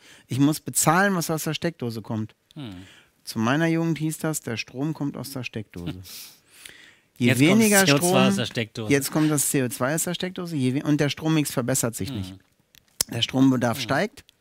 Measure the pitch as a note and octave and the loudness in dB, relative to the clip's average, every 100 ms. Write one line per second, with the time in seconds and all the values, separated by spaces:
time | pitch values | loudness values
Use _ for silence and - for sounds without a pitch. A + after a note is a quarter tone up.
0 | - - - B2 C#3+ D3+ - - - F3 | -20 -20 -6 2 2 2 -4 0 4 4
1 | G3+ F3+ D#3 D#3+ D#3+ D3+ E3+ - A#2+ A2+ | 4 2 0 -2 -4 -4 -4 -4 -8 -6
2 | - A2 G#2+ _ _ D#3 B2 F2+ F#2+ - | -6 -6 -6 _ _ -16 -14 -14 -18 -20
3 | _ _ - A2+ A2 D3 E3 E3 E3 D3 | _ _ -10 -4 0 2 2 0 0 -2
4 | D#3 D3+ D#3+ D3+ - A2+ - B2 D#3 D3 | -4 -4 -4 -4 -6 -8 -8 -6 -6 -4
5 | C#3+ - B2 C3 A#2 A2+ - F2+ E2+ F#2 | -6 -8 -10 -10 -8 -10 -12 -10 -10 -10
6 | F#2+ - - - _ - - - - _ | -14 -18 -18 -20 _ -20 -20 -20 -20 _
7 | _ - A#2+ A2+ D3+ G#3+ A3 G3+ F#3 C#3+ | _ 0 2 6 6 6 6 6 6 4
8 | F3 F#3+ - G3 - B2 A2 - G#2+ C#3 | 4 4 4 2 -2 -4 -6 -4 0 0
9 | C#3 D#3 D#3 D3 - C#3+ B2 - B2+ D#3+ | 2 0 2 2 0 0 0 0 -2 -2
10 | F3+ E3+ F#3 F#3 F3 D#3 B2+ C3+ D3 D3+ | -4 -4 -6 -8 -6 -2 0 0 0 2
11 | D3 - D#3+ D#3 C#3+ C#3 A#2+ C3 A#2 - | 0 -2 0 0 0 -2 -2 -2 -2 -4
12 | G2+ G#2 F#2 F#2+ _ _ _ - _ - | -8 -8 -8 -12 _ _ _ -20 _ -8
13 | - A#2 - C3 C3+ B2+ A#2+ A2 A2+ C#3 | -6 -4 -2 2 4 4 0 -2 -2 -2
14 | G#3+ - - _ | -4 -8 -20 _